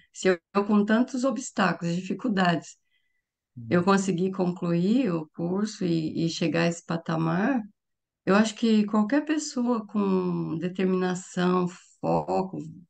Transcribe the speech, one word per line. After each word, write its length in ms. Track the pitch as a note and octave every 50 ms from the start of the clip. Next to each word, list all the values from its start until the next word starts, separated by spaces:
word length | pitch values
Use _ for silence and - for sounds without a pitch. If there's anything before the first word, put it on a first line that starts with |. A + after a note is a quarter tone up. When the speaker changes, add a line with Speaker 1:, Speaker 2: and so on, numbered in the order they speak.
| _ _ -
Speaker 1:
se 140 | - - F#3
eu, 100 | F3+ E3+ _ _ -
eu 120 | G3+ G3+
com 180 | G#3 G#3 G3+ G3+
tantos 380 | G#3 A3 A3+ B3 - - B3 A#3+
obstáculos, 720 | C4+ A3 C#4+ - - - - G3 F3 E3 - F3+ E3+ E3+
dificuldades, 840 | F3+ F#3 F#3+ G#3 - - B3 G3+ F#3+ F3+ F3 E3+ D#3+ - - - _ _ _ _ _ _ _ _ _ _ _ _ _ _ _ _ A#2+ A#2 A2+
eu 100 | D#3+ F3
Speaker 2:
Uhum. 60 | F3
Speaker 1:
consegui 460 | G3 G3 G3 G3 G3 F3 E3 F#3 F#3+
concluir 800 | F#3 - F3+ F3+ F3 - F3+ F3 E3+ E3+ F3+ G3 A3+ C4+ C4 F#3+ E3+
o 160 | D#3+ D#3 - _
curso 500 | - E3+ F3 F#3 G3+ G#3+ G#3+ - - F#3+
e, 400 | E3+ E3 D#3+ D#3+ D#3 - - E3
e 40 | E3
chegar 340 | D#3+ - F3 D#3 C#3+ E3 E3+
a 40 | E3+
esse 180 | E3+ - -
patamar, 760 | - E3+ E3 - - E3 D#3+ E3 E3 E3 F3+ G#3 C4+ C4+ A#3+ G#3 - _ _ _ _ _ _ _ _ _ _ _
eu 100 | F#3 F#3+
acho 200 | G#3 A3 A3 -
que 300 | - A#3 A3+ A3 G#3+ G#3 G#3
qualquer 380 | - G#3+ G#3+ G#3 C#4 D4+ D4+
pessoa 600 | - D#4 D4+ - - - B3 A#3+ A#3+ B3 A3 G#3+ -
com 680 | - G#3+ G3+ G3 F#3+ F#3 F#3 F3+ F3 E3+ E3 D#3+ D#3+ D#3+
determinação, 1080 | F3 F3+ F#3 - F#3+ F#3 F#3 F#3 F#3 F#3 F3+ F3+ - - - F3+ F3+ F3+ F3+ F#3 F3+ F3 F3 - - _ _ _
foco, 580 | - E3 E3+ E3 D3+ - F#3 F#3+ F#3+ F#3+ - D3 D3+ D#3+ - - - _